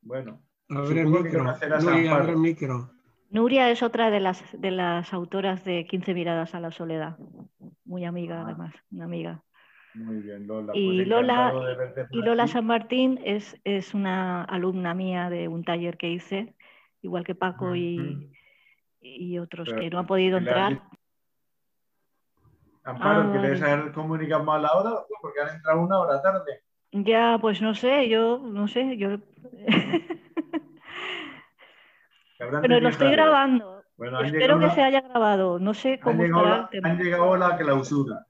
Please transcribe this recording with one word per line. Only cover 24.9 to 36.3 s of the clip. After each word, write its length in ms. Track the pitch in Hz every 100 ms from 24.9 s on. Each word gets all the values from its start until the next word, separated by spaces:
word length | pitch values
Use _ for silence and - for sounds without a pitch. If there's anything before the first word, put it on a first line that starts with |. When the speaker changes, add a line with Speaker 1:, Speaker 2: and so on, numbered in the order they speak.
| 233 - -
Speaker 1:
Porque 200 | 151 143
han 140 | 147 160
entrado 260 | 156 160
una 180 | 170 190
hora 220 | 175 135
tarde. 420 | 190 190 165 135 _ _ _
Speaker 3:
Ya, 460 | 202 202 226 233 233
pues 220 | 226 190
no 120 | 220 208
sé, 340 | 247 277 247
yo 300 | 220 226 247
no 280 | 262 202 208
sé, 300 | 240 262 247
yo 200 | 196 202 - _ - - 208
<laughs> 520 | - - 349 - 339 - - 320 320 - - - - 370 359 302 - - _ - _ _ _ _ _ _ _
Speaker 1:
Que 60 |
habrán 180 | 123 143
Speaker 3:
Pero 180 | 247 240
lo 100 | 240
estoy 180 | 233 277
Speaker 1:
desviajado. 220 | 302 311
Speaker 3:
grabando. 520 | 294 269 254 208 190 _ _
Speaker 1:
Bueno, 200 | 120 127
han 60 | 135
Speaker 3:
Espero 160 | 156 262 302
Speaker 1:
llegado 40 |
Speaker 3:
que 40 | 302
Speaker 1:
la, 80 | -
Speaker 3:
se 60 |
haya 180 | 269 269
grabado. 580 | 262 247 214 196 190 175
No 140 | 190
sé 200 | 214 262
Speaker 1:
han 60 | 262
Speaker 3:
cómo 240 | - 160
Speaker 1:
llegado 180 | 170